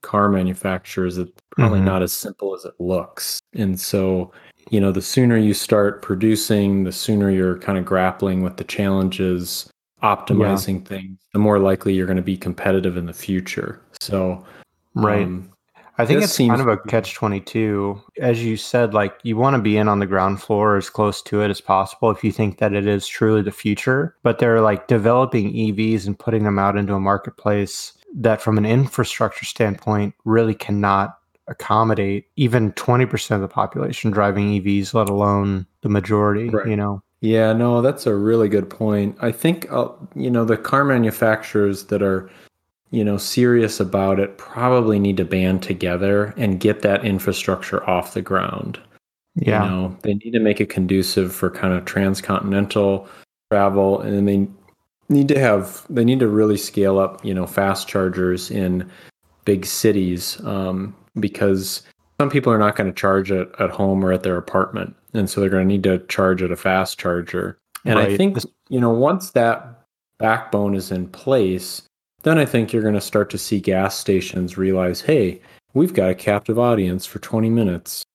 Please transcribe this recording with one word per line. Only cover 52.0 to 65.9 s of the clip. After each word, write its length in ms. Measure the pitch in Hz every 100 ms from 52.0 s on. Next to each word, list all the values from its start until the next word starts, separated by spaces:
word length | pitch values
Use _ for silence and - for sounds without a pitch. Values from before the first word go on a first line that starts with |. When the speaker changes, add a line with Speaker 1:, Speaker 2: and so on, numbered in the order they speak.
| 98 98 - 95 101 98 104 - 98 98 - - - _ _
Speaker 1:
travel, 480 | 107 98 98 98 98
and 140 | 104 101
then 100 | 101
they 220 | 101 98 - _ _ _ _ _
need 180 | 147 139
to 120 | 143
have, 460 | 127 104 95 - -
they 160 | 127 117
need 140 | 131
to 80 | 117
really 300 | 107 110 104
scale 400 | - - 98 98
up, 260 | 95 -
you 100 | 104
know, 120 | 92 90
fast 420 | - 98 95 -
chargers 640 | 101 92 90 90 90 -
in 400 | 110 92 90 90 - - _ _ _ -
big 200 | 98 92
cities, 760 | - 110 101 92 90 90 -
um, 520 | - 98 95 92 98 - _ -
because 640 | 104 - 101 95 95 - - _ _ _
some 100 | 139
people 220 | 139 123
are 60 | 113
not 180 | 104 104
gonna 160 | 98
charge 400 | 90 98 95 95
it 180 | 95 90 -
at 120 | 95
home 320 | - 98 95
or 80 | 92
at 120 | 92
their 140 | 95 87
apartment. 580 | - 95 95 104 92 - _
And 160 | 113 95
so 100 | -
they're 100 | 98
gonna 140 | 95
need 200 | 92 98
to 160 | 95